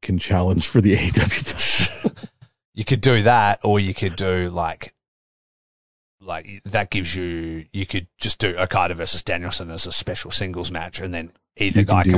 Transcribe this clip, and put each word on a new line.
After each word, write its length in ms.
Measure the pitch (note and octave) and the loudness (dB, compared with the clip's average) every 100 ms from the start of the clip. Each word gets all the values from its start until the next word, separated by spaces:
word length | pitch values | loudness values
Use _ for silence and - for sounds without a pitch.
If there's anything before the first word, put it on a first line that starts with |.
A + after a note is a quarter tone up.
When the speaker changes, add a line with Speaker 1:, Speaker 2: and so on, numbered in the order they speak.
Speaker 1:
can 160 | - F#2 | -2 -2
challenge 500 | - F#2+ F2+ E2+ - | 0 2 2 2 2
for 140 | B2+ | 4
the 120 | G#2 | 4
<laughs> 20 | D#2+ | 4
A 60 | |
E 100 | E2+ | 2
W 280 | - - - | 2 2 0
title. 720 | - - - - - - - - | -4 -2 0 2 0 -2 -4 -4
Speaker 2:
<laughs> 580 | - _ - _ _ | -18 _ -20 _ _
You 100 | - A2 | -8 -2
could 160 | C3 | 2
do 220 | B2+ A#2 | 4 4
that, 360 | G#2 A#2+ G#2 G2+ | 6 6 6 2
or 160 | G#2+ G2+ | 2 2
you 140 | F#2+ F2+ | 0 -2
could 200 | G2 E2+ | -4 -2
do, 340 | F#2+ F#2 F2+ | -2 0 -2
like, 420 | E2+ E2 D#2+ - _ _ _ _ _ _ _ _ _ _ _ _ _ | -2 -4 -6 -14 _ _ _ _ _ _ _ _ _ _ _ _ _
like, 420 | F#2 D#2+ F#2+ G2 - | -10 -10 -10 -14 -4
that 240 | G#2 G2 | -2 -2
gives 260 | G2+ F2 F#2 | -2 -4 -4
you, 500 | F2 E2+ E2 D#2+ D#2+ | -4 -6 -6 -10 -10
you 140 | G2 F#2+ | -8 -4
could 220 | F#2+ F2 - | -6 -8 -6
just 220 | A2+ - | -6 -2
do 160 | G#2 F2 | -2 0
Okada 360 | F#2 A2+ F2 E2+ | 0 2 0 -2
versus 280 | E2 - | -6 -6
Danielson 480 | - F2 F2 - F2 | -4 -6 -4 -6 -6
as 140 | E2 - | -8 -6
a 40 | |
special 400 | - - - F2 | -4 -6 -8 -6
singles 400 | - F#2+ F2+ F2 | -4 -4 -6 -6
match, 280 | E2+ E2+ - | -8 -10 -10
and 140 | F2+ | -8
then 180 | E2+ E2 _ _ - | -8 -10 _ _ -2
either 240 | G2 G2+ | 2 4
Speaker 1:
You 40 | G2 | 4
can 100 | F2+ | 4
Speaker 2:
guy 80 | |
can 80 | F2+ | 6